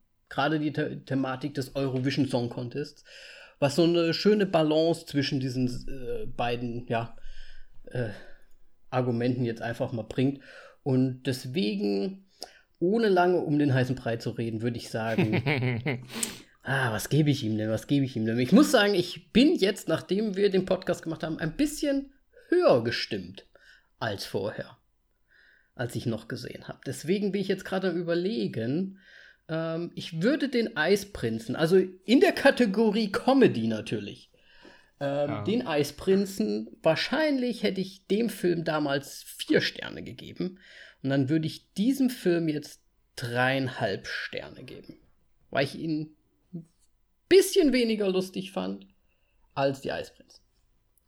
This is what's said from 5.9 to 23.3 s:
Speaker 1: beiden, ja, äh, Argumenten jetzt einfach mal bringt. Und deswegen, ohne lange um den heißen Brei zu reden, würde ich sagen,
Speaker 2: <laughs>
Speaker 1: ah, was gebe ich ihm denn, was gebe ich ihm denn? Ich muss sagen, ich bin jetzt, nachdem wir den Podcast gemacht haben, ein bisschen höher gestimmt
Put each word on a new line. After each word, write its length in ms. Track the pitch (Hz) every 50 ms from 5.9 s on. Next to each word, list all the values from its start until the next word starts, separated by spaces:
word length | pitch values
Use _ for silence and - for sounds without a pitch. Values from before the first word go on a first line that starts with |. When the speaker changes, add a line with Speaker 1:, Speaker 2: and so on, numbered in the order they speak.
| - 131 127 117 120 113 -
Speaker 1:
beiden, 580 | 127 120 - 120 120 120 120 123 120 117 120 120 -
ja, 280 | 120 113 113 113 - - - - - - - - - - - - - - - - -
äh, 160 | 131 120 107 101 - - - - - - - - - - - - - - -
Argumenten 540 | - 127 127 123 117 117 120 127 123 120 127
jetzt 180 | 117 113 - 110
einfach 300 | 117 117 - 131 113 120
mal 100 | 113 107
bringt. 400 | - - - 127 139 139 - - - - - - - - _ _
Und 400 | 143 131 131 131 131 127 127 - 139
deswegen, 1000 | 127 - - 127 127 175 196 208 214 196 208 202 202 196 196 196 190 - - _ _ _ - - - - _ _ _ _
ohne 280 | 165 180 208 233 226 208
lange 300 | 190 180 175 180 180 165
um 180 | - - 147 147
den 120 | 147 147 127
heißen 220 | 131 123 127 127
Brei 220 | 127 - - 113
zu 140 | 131 - 123
reden, 320 | 110 - 117 113 113 107 113
würde 160 | 123 117 113
ich 120 | - -
sagen, 520 | - 113 110 113 113 110 170 110 110 113 123
Speaker 2:
<laughs> 580 | 139 151 131 123 127 120 113 - 156 127 113 - - - 117 110 - - - - - _ _ -
Speaker 1:
ah, 260 | - 135 135 131 120 107
was 160 | 104 - -
gebe 220 | - 147 156 147
ich 140 | 139 - 117
ihm 120 | 110 110
denn, 140 | 107 107 110
was 160 | 110 110 -
gebe 180 | - 147 143 139
ich 120 | 123 -
ihm 100 | 113 110
denn? 140 | 110 113 120
Ich 100 | 127 123
muss 220 | 185 247 302 294 -
sagen, 220 | 226 202 208 208
ich 380 | 175 175 - - - - _ -
bin 220 | 220 269 320 359
jetzt, 320 | - 185 202 196 - -
nachdem 480 | - 160 147 - - 185 202 226 214 185
wir 140 | 190 202 202
den 140 | 190 190 185
Podcast 400 | - 190 185 - - 170 175 -
gemacht 180 | 160 160 - -
haben, 160 | 156 160 -
ein 180 | 170 160 160
bisschen 560 | - 294 285 294 - 320 285 277 277 277 - - _ _ _ _ - - -
höher 340 | - 359 349 285 160 120 110
gestimmt 640 | 120 113 - - - 113 98 90 87